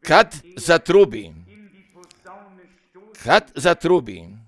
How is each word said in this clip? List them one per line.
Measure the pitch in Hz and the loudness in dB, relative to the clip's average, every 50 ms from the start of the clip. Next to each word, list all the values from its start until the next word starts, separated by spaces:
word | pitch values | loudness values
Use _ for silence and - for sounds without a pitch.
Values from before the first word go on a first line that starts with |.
kad | _ - 156 196 226 - - - - - - | _ 2 2 2 2 0 -4 -20 -20 -20 -20
zatrubi, | 135 - - 170 165 - - 170 202 196 139 123 110 101 82 80 80 87 95 101 214 208 196 170 190 190 _ 170 175 180 180 _ _ _ 185 190 208 202 196 190 185 180 _ _ _ _ _ _ 185 202 214 - - - | -12 0 0 0 0 0 2 4 4 4 2 0 -14 -16 -16 -20 -20 -20 -20 -20 -20 -20 -20 _ _ _ _ _ -20 -20 _ _ _ _ -20 -20 -20 -20 -20 -20 -20 -20 _ _ _ _ _ _ -20 _ _ -20 -16 -4
kad | 220 160 214 - _ _ | -2 -2 -2 -2 _ _
zatrubi | 147 127 175 170 - - 170 180 170 131 107 95 87 82 87 101 113 113 | -4 -2 -2 -2 -2 0 0 0 0 -2 -6 -18 -18 -20 -20 -20 -20 -20